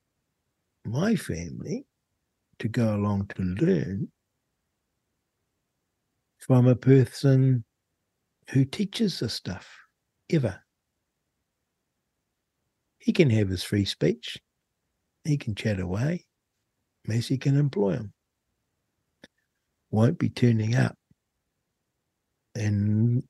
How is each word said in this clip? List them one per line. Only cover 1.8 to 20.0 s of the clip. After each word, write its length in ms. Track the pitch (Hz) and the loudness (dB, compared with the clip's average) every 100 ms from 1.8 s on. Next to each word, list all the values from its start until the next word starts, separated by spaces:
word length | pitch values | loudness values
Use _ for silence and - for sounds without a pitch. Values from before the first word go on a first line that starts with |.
| - _ _ _ _ _ _ - | -10 _ _ _ _ _ _ -10
to 80 | 113 | -6
go 280 | 117 113 104 | -2 -2 0
along 320 | 104 101 98 - | -2 -2 -4 -6
to 80 | |
learn 680 | 92 92 165 185 65 98 156 _ _ _ _ _ _ _ _ _ _ _ _ _ _ _ _ _ _ _ _ _ _ _ | -6 -2 0 0 -2 -6 -8 _ _ _ _ _ _ _ _ _ _ _ _ _ _ _ _ _ _ _ _ _ _ _
from 260 | - 127 123 | 2 4 6
a 100 | 120 | 4
person 880 | 131 135 120 - 139 131 135 123 - _ _ _ _ _ _ _ - | 6 6 6 0 2 4 4 0 -4 _ _ _ _ _ _ _ -4
who 160 | 131 135 | 0 0
teaches 540 | - 196 - 220 - | -2 -6 -2 -4 -2
this 140 | 117 | -8
stuff, 360 | - - 92 - - _ _ _ _ - | -8 -10 -12 -14 -20 _ _ _ _ -4
ever. 320 | 165 120 98 _ _ _ _ _ _ _ _ _ _ _ _ _ _ _ _ _ _ _ _ _ _ _ _ | -2 -2 -6 _ _ _ _ _ _ _ _ _ _ _ _ _ _ _ _ _ _ _ _ _ _ _ _
He 160 | - | -2
can 160 | 190 151 | 2 4
have 200 | 110 98 | 4 2
his 140 | 92 | -2
free 220 | - 104 98 | -2 -2 -2
speech. 520 | - 78 233 - - _ _ _ _ _ _ _ _ | 0 0 -2 -6 -16 _ _ _ _ _ _ _ _
He 140 | 165 143 | -4 -4
can 160 | - 101 | -4 -6
chat 240 | 110 98 | -4 -4
away. 460 | 90 95 143 175 _ _ _ _ _ _ _ _ - | -4 -4 -4 -6 _ _ _ _ _ _ _ _ -6
Massey 320 | 113 - 135 | -4 -2 -4
can 200 | 143 139 | 0 0
employ 360 | 147 - 98 | 0 0 -2
him. 200 | 87 104 - _ _ _ _ _ _ _ _ _ _ - _ _ _ _ _ _ | -2 -8 -18 _ _ _ _ _ _ _ _ _ _ -20 _ _ _ _ _ _
Won't 300 | 107 | 2